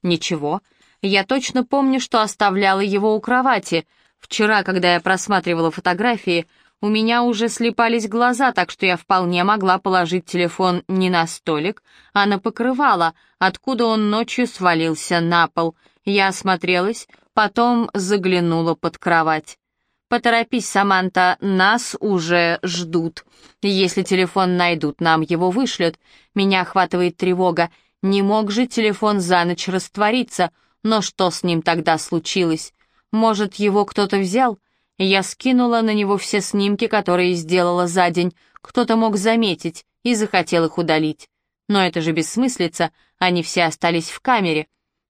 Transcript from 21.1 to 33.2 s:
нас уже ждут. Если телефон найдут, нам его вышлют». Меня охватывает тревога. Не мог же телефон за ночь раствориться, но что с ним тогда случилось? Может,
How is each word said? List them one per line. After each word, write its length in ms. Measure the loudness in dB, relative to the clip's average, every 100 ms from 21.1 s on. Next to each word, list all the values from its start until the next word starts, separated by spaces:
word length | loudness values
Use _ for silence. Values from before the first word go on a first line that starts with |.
| 2 2 0
нас 560 | -2 2 2 2 -2 -6
уже 600 | -2 -2 0 2 2 -2
ждут. 600 | -4 -6 -4 -4 -4 -8 -18 _ -20 _
Если 400 | -2 0 0 0
телефон 560 | -2 0 0 0 0 2
найдут, 420 | 0 0 -2 -2
нам 220 | 0 0
его 300 | 0 0 0
вышлют». 460 | 0 -2 -2 -2 -4 _ _ _
Меня 280 | -2 2 2
охватывает 560 | 0 0 0 0 -2 0
тревога. 520 | -2 0 0 0 -2 -6 _ _
Не 200 | -2 0
мог 300 | 2 0 0
же 140 | -2 -2
телефон 540 | 0 -2 0 0 0
за 240 | 2 2 2
ночь 220 | -2 -4
раствориться, 840 | -6 -6 -2 0 0 -2 -2 -4 -4 _ _
но 180 | -2 -2
что 280 | -2 -2 -2
с 140 | 0
ним 180 | -2 0
тогда 360 | 0 0 0 -2
случилось? 760 | -2 -6 -2 0 0 -2 -6 _ _ _ _
Может, 440 | 0